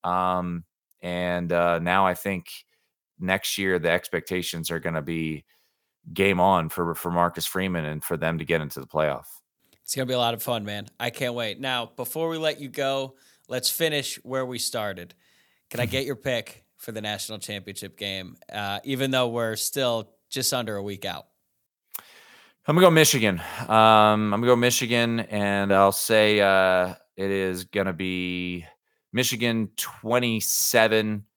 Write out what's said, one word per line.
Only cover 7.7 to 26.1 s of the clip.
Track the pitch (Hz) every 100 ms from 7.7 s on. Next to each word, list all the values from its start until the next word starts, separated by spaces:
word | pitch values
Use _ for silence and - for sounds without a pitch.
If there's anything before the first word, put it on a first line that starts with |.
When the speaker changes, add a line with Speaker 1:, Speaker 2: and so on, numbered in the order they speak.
| 90 76
Speaker 1:
and | 78
for | - 82
them | 80 82
to | 80
get | 82
into | 73 -
the | 67
playoff. | 78 78 69 - - _ _ _ _
Speaker 2:
It's | -
gonna | - 127
be |
a | 127
lot | 120
of | 113
fun, | - 117 104
man. | 104 104 _
I | 120
can't | - 127 120
wait. | 113 95
Now, | 131 123 117
before | - 120 156 165
we | 160
let | 160 143
you | 143
go, | 135 135 139 135 - _ _ _
let's | 127 -
finish | - 160 147 131 -
where | - 131 127
we | 123
started. | - 123 104 92 87 _ _ _ _ _ _
Can | -
I | 123
Speaker 1:
<laughs> | 131
Speaker 2:
get | 135
your | 135
pick | 139 123 107 - _ _
for | -
the | 110
national | 104 104 - 107
championship | - 104 92 95 98 -
game, | 101 95 90 - -
uh, | 104 101 101
even | - 131 135
though | 131 123
we're | 117 113 110
still | - - 127 117 104 _ _
just | 135 127
under | 131 113 104
a |
week | 101 95 95
out? | 82 - _ _ _ _ _ _ - - - - - _ _ -
Speaker 1:
I'm | 156
gonna | 185
go |
Michigan. | 160 151 139 110 87 - -
Um, | 123 110 110 110 107 107 107
I'm | 101
gonna | 120
go | 120
Michigan, | 123 120 120 120 117 117
and | 110 104 101 101 98
I'll | 98 98
say, | - -